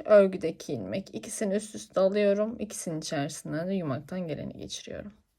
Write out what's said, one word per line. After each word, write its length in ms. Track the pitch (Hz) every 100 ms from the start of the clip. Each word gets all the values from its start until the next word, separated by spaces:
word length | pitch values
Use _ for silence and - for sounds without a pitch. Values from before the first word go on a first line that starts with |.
örgüdeki 680 | - 208 196 185 160 165 -
ilmek. 420 | 131 101 110 -
İkisini 400 | 214 214 - 208
üst 200 | 202 214
üste 260 | 214 - -
alıyorum. 560 | 190 202 202 202 220 240
İkisinin 420 | 214 - - 160
içerisinden 680 | - 151 139 - 160 147 180
de 60 |
yumaktan 540 | 196 156 127 - 185 170
geleni 240 | 143 -
geçiriyorum. 600 | - 190 - - - 202 - _